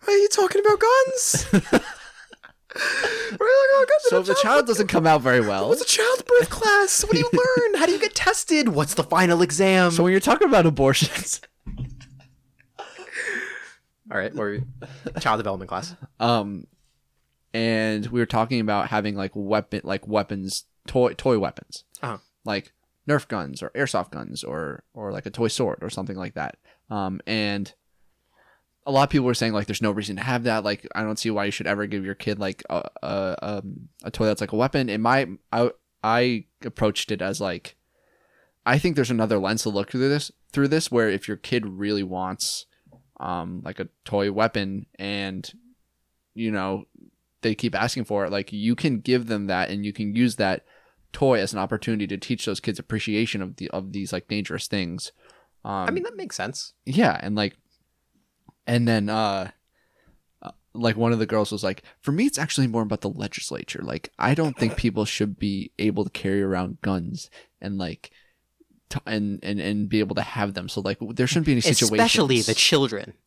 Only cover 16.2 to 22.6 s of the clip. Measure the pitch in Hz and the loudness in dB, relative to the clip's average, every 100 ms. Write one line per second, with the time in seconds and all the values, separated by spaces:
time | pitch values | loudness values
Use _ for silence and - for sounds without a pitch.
16.2 | 117 117 101 98 - _ _ _ _ _ | 0 0 -2 -10 -14 _ _ _ _ _
17.2 | _ _ _ 113 113 113 110 107 107 120 | _ _ _ -4 0 0 0 -2 -2 -2
18.2 | 113 117 113 127 107 101 - 107 104 101 | 0 0 0 0 0 0 0 -2 -2 -4
19.2 | 95 104 98 107 101 107 - 98 - 107 | -6 -6 -2 -2 -2 -8 -4 -6 -2 -2
20.2 | 98 98 95 - - _ - 131 123 - | -2 -6 -6 -8 -12 _ -4 2 2 2
21.2 | 135 113 92 - - - _ - 131 107 | 0 2 0 -6 -18 -20 _ -12 -10 -10
22.2 | _ _ - 101 | _ _ -6 -6